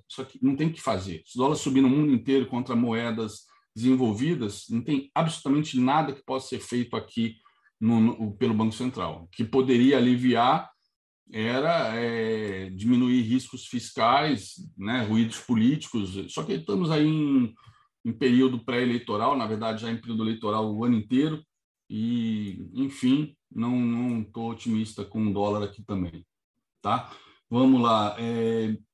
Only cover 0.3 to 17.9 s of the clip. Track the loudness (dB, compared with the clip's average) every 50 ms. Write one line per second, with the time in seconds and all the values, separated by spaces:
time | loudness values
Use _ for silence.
0.3 | -4 0 0 0 2 2 0 -2 -2 -2 -4 -2 -2 -2 -4 -6 -10 -12 -14 -8
1.3 | -2 0 0 0 0 0 -2 2 4 6 6 6 6 4 4 4 2 2 2 2
2.3 | 2 2 2 0 -4 -6 -4 -2 0 0 2 2 0 -2 -2 -4 -4 -4 -6 -6
3.3 | -8 -12 -20 _ _ _ _ _ -8 0 2 2 4 4 4 2 0 0 0 -2
4.3 | -2 -2 -4 -6 -6 -10 -8 -6 -4 -4 -2 -2 -2 -2 -2 -2 -2 -2 0 0
5.3 | -2 -4 -2 0 0 0 0 0 0 0 2 2 2 2 0 -2 -6 -10 _ -6
6.3 | -6 -6 -6 -8 -10 -10 -6 -4 -4 -4 -4 -4 -6 -8 -8 -6 -4 -4 -4 -4
7.3 | -4 -10 _ _ _ _ _ _ _ -2 2 2 4 6 4 4 2 0 -6 -8
8.3 | -4 -2 0 0 2 2 0 0 -2 -4 -6 -6 -4 -4 -6 -6 -8 -10 -16 -10
9.3 | -8 -6 -4 0 2 2 4 6 6 6 6 6 6 6 4 4 4 4 4 4
10.3 | 4 4 4 4 2 2 -2 -6 _ _ _ _ _ _ _ _ _ _ _ -10
11.3 | -6 -4 -2 -2 0 0 0 2 2 0 0 -2 -2 -4 -4 -4 -2 -2 -2 -2
12.3 | -2 -4 -4 -6 -6 -8 -8 -10 -8 -2 0 2 4 4 4 4 2 2 2 0
13.3 | 0 -2 -2 -6 -14 -16 -12 -10 -8 -8 -8 -8 -2 0 2 4 4 4 2 0
14.3 | -2 -4 -6 -10 -18 -18 -20 -18 -14 -8 -6 -4 -4 -2 -2 0 2 2 2 0
15.3 | -2 -8 -4 -2 2 2 4 2 2 0 -4 -6 -4 -4 -4 -4 -6 -10 -10 -8
16.3 | -8 -8 -6 -4 -6 -6 -4 -2 -2 0 0 0 2 2 2 2 2 0 0 2
17.3 | 2 2 2 0 -4 _ _ -20 _ _ _ _